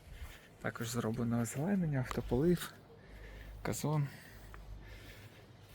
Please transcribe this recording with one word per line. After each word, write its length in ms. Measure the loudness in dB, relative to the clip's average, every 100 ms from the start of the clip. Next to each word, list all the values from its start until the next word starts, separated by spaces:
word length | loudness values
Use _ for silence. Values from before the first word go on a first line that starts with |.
| -14 -10 -10 -12 -18 -6
Також 280 | -4 -2 -2
зроблено 520 | 0 2 2 4 4
озеленення, 580 | 2 2 4 4 4 4
автополив, 720 | 2 0 4 6 6 6 2 -10 -18 -20 -18 -16 -14 -12 -12 -6
газон. 440 | -2 0 2 4 2 -2 -14 -16 -14 -14 -12 -12 -12 -14 -14 -14 -16 -18 -18 -20 -20